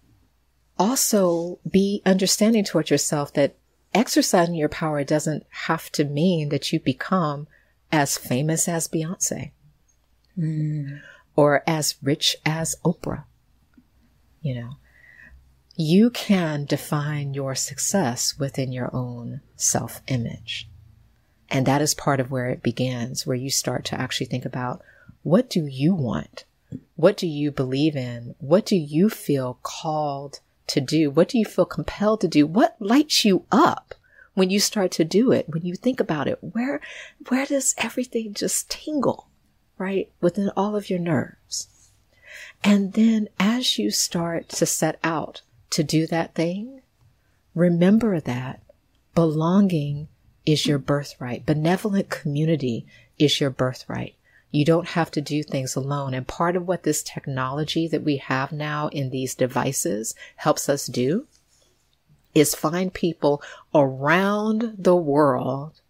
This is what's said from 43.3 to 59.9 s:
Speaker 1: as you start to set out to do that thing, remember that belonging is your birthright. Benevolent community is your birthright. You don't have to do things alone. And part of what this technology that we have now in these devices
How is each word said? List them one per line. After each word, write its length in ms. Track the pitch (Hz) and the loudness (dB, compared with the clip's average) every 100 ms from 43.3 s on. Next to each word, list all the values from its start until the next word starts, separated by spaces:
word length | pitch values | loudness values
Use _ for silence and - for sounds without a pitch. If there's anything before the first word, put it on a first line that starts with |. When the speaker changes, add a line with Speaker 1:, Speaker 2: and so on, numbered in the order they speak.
| - | 0
Speaker 1:
as 400 | 196 240 254 - | 2 2 0 0
you 120 | 208 | -2
start 580 | - - 180 170 165 - | 0 -2 -2 -2 -4 -6
to 140 | - 160 | -2 0
set 320 | - 156 - | 0 -2 -2
out 380 | 165 160 - - _ _ - | -4 -4 -6 -12 _ _ -8
to 120 | - | -2
do 220 | 147 156 165 | 2 2 2
that 280 | 165 165 | -2 -4
thing, 460 | - 170 185 240 269 _ _ _ _ _ _ _ | -2 -2 -2 -8 -14 _ _ _ _ _ _ _
remember 640 | 165 175 170 180 220 226 175 | 2 4 6 6 6 4 0
that 420 | 131 123 127 135 _ _ _ _ _ | -2 -6 -6 -12 _ _ _ _ _
belonging 920 | - 165 151 160 190 196 165 143 143 151 _ _ _ | 2 2 2 4 6 4 2 -2 -6 -8 _ _ _
is 220 | - 147 156 | 2 2 4
your 120 | 147 | 0
birthright. 680 | 127 143 143 - 123 117 123 | 2 -2 -2 -10 -8 -8 -2
Benevolent 600 | 151 156 185 220 196 - | 0 2 2 0 -2 -2
community 760 | - 151 143 156 160 127 113 - - _ - | -4 -4 0 2 2 0 -4 -8 -20 _ 2
is 220 | 147 - | 2 4
your 100 | 143 | 0
birthright. 640 | 123 127 127 - 120 120 _ _ _ _ | 0 -2 -2 -10 -10 -10 _ _ _ _
You 140 | 147 147 | 0 4
don't 220 | 165 180 | 2 2
have 220 | 175 160 | -2 -2
to 80 | - | -2
do 200 | 143 147 | -4 -4
things 340 | 147 143 131 - | -4 -4 -4 -4
alone. 360 | 135 143 139 | -4 -4 -4
And 140 | 127 127 | -6 -6
part 300 | - 170 180 | -2 0 0
of 100 | 180 | 0
what 140 | 175 | -2
this 200 | 151 151 | 0 -2
technology 840 | - - - 135 127 139 151 165 165 | -4 -10 -8 -4 -4 -4 -2 -2 -2
that 140 | 156 | -2
we 160 | 151 139 | -2 -2
have 340 | - 131 139 | -2 -2 -2
now 360 | 147 151 151 151 | -4 -4 -4 -4
in 200 | - 131 | -4 -4
these 240 | 131 131 | -4 -6
devices 800 | - 127 123 123 139 170 | -2 0 0 -2 -2 -2